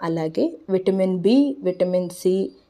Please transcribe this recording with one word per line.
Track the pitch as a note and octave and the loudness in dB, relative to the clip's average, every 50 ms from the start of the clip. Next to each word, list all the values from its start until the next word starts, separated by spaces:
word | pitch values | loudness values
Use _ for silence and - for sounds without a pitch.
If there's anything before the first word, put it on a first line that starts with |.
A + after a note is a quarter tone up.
| - | -6
అలాగే | E3+ E3 E3 D#3+ D#3+ D#3+ - C4 E4+ E4 - - - | -4 -2 -2 -2 -4 -2 0 -2 -2 -2 -8 -6 -2
విటమిన్ | F#3+ F#3 F#3 G3 F#3+ F#3+ F#3+ F#3 F#3 F3+ | -2 0 2 0 0 2 0 0 0 0
బి, | E3+ G3 A#3+ C#4 C#4+ C#4+ C4+ - | 2 4 4 4 4 2 0 -4
విటమిన్ | F#3+ F#3 F3+ F#3 F#3 F3+ F3+ F3+ F3+ E3+ | -4 -4 -2 0 -2 0 0 -2 -2 -2
సి, | F3 - - F#3 F#3 G3 F#3+ F#3+ - - _ _ | -8 -2 0 0 2 2 0 -4 -6 -14 _ _